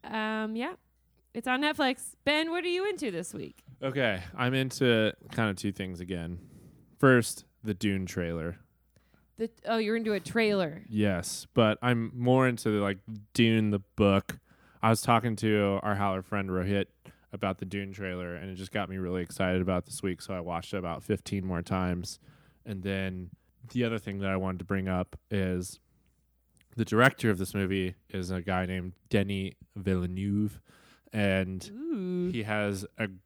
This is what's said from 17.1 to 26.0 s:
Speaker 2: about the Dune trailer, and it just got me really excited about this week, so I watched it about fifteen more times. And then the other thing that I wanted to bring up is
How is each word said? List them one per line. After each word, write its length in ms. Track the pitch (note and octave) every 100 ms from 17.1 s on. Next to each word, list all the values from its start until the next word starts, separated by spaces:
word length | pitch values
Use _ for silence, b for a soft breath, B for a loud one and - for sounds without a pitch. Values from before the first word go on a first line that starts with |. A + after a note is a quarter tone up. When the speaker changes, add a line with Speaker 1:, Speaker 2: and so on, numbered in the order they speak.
| B B
Speaker 2:
about 260 | G2 G2 F#2+
the 60 |
Dune 280 | F#2+ G2+ G2
trailer, 420 | G2 G2 F2+ F2+
and 160 | F2 F#2
it 60 | F#2
just 160 | F#2+
got 160 | G#2+ F#2
me 60 | F#2+
really 240 | F#2 F2+
excited 400 | F2 - F#2 F#2
about 220 | F#2 F#2 -
this 160 | -
week, 180 | G2 F2+
so 120 | -
I 60 | F#2+
watched 340 | E2+ E2+ F2
it 40 | G2+
about 240 | F2 D#2
fifteen 400 | - G#2 - G2+ F#2
more 160 | F2
times. 560 | F2 F#2+ F2+ F2 F#2 - b b b b -
And 160 | G2
then 480 | F#2 F#2+ F#2+ F#2 F2+ - _ _ A#2+
the 120 | B2
other 140 | A#2 A2+
thing 200 | G#2 G2
that 100 | G2
I 60 | F#2+
wanted 220 | F#2+ F2+
to 40 |
bring 240 | F#2 G2 F#2+
up 280 | F#2 F2+ - _
is 480 | G#2 F#2 F2+ F2+ - _ _